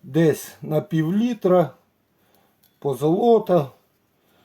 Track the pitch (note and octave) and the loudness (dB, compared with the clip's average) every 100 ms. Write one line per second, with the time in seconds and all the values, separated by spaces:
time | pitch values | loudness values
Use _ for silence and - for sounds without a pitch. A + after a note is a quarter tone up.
0 | - C#3+ E3 C3+ - - D3 D#3 D3+ D#3+ | -6 0 0 0 -6 -16 -6 -6 -4 -4
1 | D#3+ G3+ A#3+ A#3 F#3+ F3+ C#3 - _ _ | -2 -2 -2 -2 0 2 0 -6 _ _
2 | _ _ _ _ _ _ _ _ C#3+ B2 | _ _ _ _ _ _ _ _ -8 -4
3 | D3 F#3 A#3 A3+ - F3 C3+ - _ _ | -2 0 2 2 2 0 -2 -10 _ _
4 | _ _ _ _ | _ _ _ _